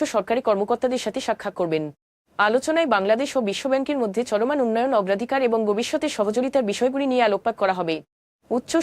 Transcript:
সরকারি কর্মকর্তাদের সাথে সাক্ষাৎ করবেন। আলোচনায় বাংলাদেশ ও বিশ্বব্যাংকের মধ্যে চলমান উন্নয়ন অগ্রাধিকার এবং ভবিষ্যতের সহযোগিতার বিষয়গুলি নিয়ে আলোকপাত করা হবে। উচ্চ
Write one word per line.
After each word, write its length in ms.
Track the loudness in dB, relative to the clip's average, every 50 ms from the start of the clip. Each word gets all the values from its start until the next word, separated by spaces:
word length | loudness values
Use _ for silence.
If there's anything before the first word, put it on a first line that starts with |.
| -2 -2 -2
সরকারি 280 | -2 -2 0 -2 0 2 2
কর্মকর্তাদের 560 | 0 2 0 0 0 0 0 -2 -2 -2 -4
সাথে 140 | -4 -6 -4 -4 -4
সাক্ষাৎ 280 | -4 -4 -6 -8 -4 -4
করবেন। 240 | -2 0 0 -2 -2 -4 -10 _ _ _ _ _ _ _ _ 0
আলোচনায় 500 | 2 2 2 2 0 0 0 2 2 2 2
বাংলাদেশ 340 | 2 4 2 2 2 0 0 -2 -2
ও 20 | 0 0
বিশ্বব্যাংকের 480 | -2 -2 -2 0 0 0 0 0 -2 -2
মধ্যে 200 | -2 -2 -2 -2 -2 0
চলমান 280 | 0 0 0 0 0 2 0
উন্নয়ন 280 | 2 2 0 0 2 2 2
অগ্রাধিকার 420 | 2 2 0 -2 -2 -2 0 0 2 2
এবং 120 | 2 2 2 0
ভবিষ্যতের 460 | 0 0 -2 -2 -2 -2 -2 -2 -2 -2
সহযোগিতার 500 | -2 0 0 0 0 0 0 0 0 0
বিষয়গুলি 340 | 0 0 0 0 0 0 0 0
নিয়ে 140 | 2 2 2 2
আলোকপাত 280 | 2 0 0 -2 -2 0
করা 120 | 0 0 0 0
হবে। 160 | -2 -2 -4 -4 -6 _ _ _ _ _ _ _ _ -4
উচ্চ 200 | -4 -4 -2 -2 0 -2